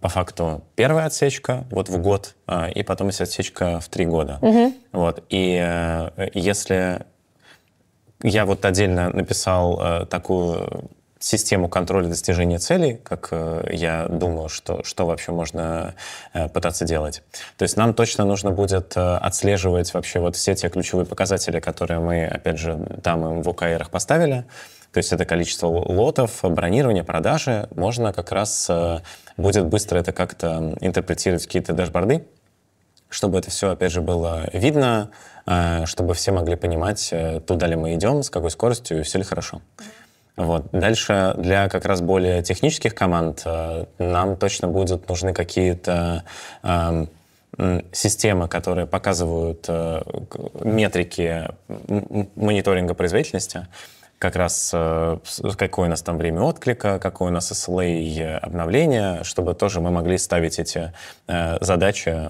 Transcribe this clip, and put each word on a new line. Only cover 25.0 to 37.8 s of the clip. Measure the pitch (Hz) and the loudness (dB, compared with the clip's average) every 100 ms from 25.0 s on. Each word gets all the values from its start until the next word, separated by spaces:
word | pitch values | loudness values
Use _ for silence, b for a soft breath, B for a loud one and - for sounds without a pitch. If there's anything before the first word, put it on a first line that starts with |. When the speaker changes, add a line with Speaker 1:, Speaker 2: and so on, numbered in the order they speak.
| - | 0
Speaker 1:
это | 85 87 | 0 2
количество | 85 82 - 87 | 0 0 -2 0
л-, | 85 - | 0 0
лотов, | 92 131 151 117 - | 2 2 2 0 0
бронирование, | 95 78 85 110 135 95 | 0 2 2 4 4 2
продажи. | 85 82 98 156 135 110 104 - | 0 0 2 0 0 -2 -2 -2
Можно | 95 120 110 | -2 0 -2
как | 95 - | -2 -4
раз, | 95 104 - - | -2 -2 -2 0
э, | 85 85 82 - B B B | 0 0 -2 -6 B B B
будет | 92 101 82 | 2 4 4
быстро | 104 - 87 | 2 2 0
это | 85 | 0
как-то | - 90 - 82 82 80 - | -2 -4 -2 -4 -2 -4 -2
интерпретировать | 92 87 87 85 95 85 | -2 0 -2 0 0 0
в | - | 0
какие-то | 90 - | -2 0
дашборды, | 82 85 87 98 160 - _ _ _ _ _ _ _ _ | 0 0 2 2 2 -2 _ _ _ _ _ _ _ _
чтобы | - 104 92 | -2 0 0
это | 87 | -2
всё, | - 98 | -2 0
опять | 87 92 | 2 0
же, | 87 | 0
было | 82 87 85 82 - | 0 0 0 -2 -4
видно, | 92 127 151 131 113 104 B B B B | 0 2 4 4 2 0 B B B B
э, | 90 85 85 80 | 2 2 0 -2
чтобы | - 87 | -2 0
все | 85 - | 0 0
могли | 95 85 85 | 0 0 0
понимать, | 87 82 92 107 - | 0 0 -2 -2 -4
э, | 85 82 80 | -2 -2 -2
туда | - 87 87 | -2 0 2
ли | |
мы | 82 | 0